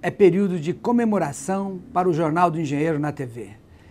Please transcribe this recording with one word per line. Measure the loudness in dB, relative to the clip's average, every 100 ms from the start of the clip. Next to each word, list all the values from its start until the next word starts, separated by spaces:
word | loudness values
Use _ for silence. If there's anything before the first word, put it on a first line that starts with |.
é | -4
período | 4 4 6 0 -2
de | -4
comemoração | -4 0 2 2 0 -2 -4 -4 -4 -4 -8 -6
para | 0 2
o |
Jornal | 2 2 2 2
do | 2
Engenheiro | -2 0 0 0
na | -2
T | -4 -10
V, | -10 -16 -16 -20 -20 -20